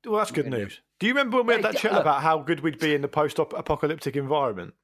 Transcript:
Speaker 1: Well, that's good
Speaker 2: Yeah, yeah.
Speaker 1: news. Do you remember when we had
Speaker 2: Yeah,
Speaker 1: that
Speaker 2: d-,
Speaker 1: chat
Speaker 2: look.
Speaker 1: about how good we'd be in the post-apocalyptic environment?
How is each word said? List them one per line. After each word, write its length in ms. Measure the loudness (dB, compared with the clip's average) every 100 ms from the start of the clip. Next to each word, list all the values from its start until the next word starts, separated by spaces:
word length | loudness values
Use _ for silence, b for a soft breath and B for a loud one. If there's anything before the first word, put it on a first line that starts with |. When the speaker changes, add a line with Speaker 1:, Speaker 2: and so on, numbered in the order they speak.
| -2
Speaker 1:
Well, 120 | -2
that's 120 | 0
good 160 | -2 -2
Speaker 2:
Yeah, 60 |
yeah. 120 | -4
Speaker 1:
news. 160 | -6 -10 _ -4
Do 60 | 0
you 60 |
remember 240 | 2 2 2
when 80 | 2
we 60 |
had 80 | 2
Speaker 2:
Yeah, 60 | 2
Speaker 1:
that 40 | 0
Speaker 2:
d-, 20 |
Speaker 1:
chat 120 | 2
Speaker 2:
look. 100 | 2
Speaker 1:
about 200 | 2 2
how 160 | 2 0
good 220 | 0 -2
we'd 180 | -2 -2
be 160 | 0
in 60 | 2
the 80 | 0
post-apocalyptic 1080 | 0 0 0 -2 -4 -4 0 0 -2 -4 -4
environment? 580 | 0 0 0 -4 -10 -14